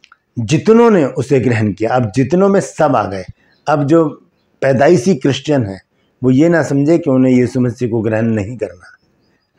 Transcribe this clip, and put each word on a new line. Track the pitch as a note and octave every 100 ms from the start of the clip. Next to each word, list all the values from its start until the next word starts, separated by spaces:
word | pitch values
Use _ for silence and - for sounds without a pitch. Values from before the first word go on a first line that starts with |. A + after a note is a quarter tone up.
| _ _ _ -
जितनों | G#2+ D#3 - A3+ A#3
ने | G3+
उसे | C3+ - - C#3
ग्रहण | A#2 A2+ G#2+
किया। | F#2 A2
अब | B2+ A#2
जितनों | A2+ C3+ F3+ G3
में | G3
सब | F#3 - D#3 B2+
आ |
गए। | G2 G2 F#2 - _ _ -
अब | D3+
जो | C#3+ E3 D#3 C#3 _ _ _ _
पैदाइशी | C3+ C3+ C#3 D3 F#3
क्रिश्चियन | D#3 D3 A#2+ - C#3+ G#2
हैं, | F#2+ _ _ _ _
वो | B2+
ये | C3 E3
ना | E3+
समझे | C3+ C#3 C#3+ E3
कि | D3
उन्हें | C3 B2+
यीशु | B2 A#2+ B2+
मसीह | B2 A2+ B2
को | A#2
ग्रहण | A2 G#2+
नहीं | A2+ A2 G2 B2
करना। | G2+ - - _ _ _ _ _ _